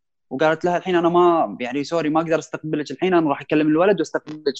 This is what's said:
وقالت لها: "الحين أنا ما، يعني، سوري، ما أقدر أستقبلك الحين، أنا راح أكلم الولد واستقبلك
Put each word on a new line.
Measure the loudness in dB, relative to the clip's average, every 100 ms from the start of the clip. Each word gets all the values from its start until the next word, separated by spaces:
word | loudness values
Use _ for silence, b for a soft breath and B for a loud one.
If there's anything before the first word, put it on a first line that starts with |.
| _ _ _
وقالت | 0 0 2 0
لها: | -2
"الحين | 0 0
أنا | 2
ما، | 4 4 4 0 -4
يعني، | -6 -6
سوري، | -4 -2 0
ما | -2
أقدر | 0 -2
أستقبلك | -4 -12 -6 -6 -6
الحين، | -4 2
أنا | 2 2
راح | -2
أكلم | 0 0 2
الولد | 4 4 2
واستقبلك | 0 -4 -8 -8 -6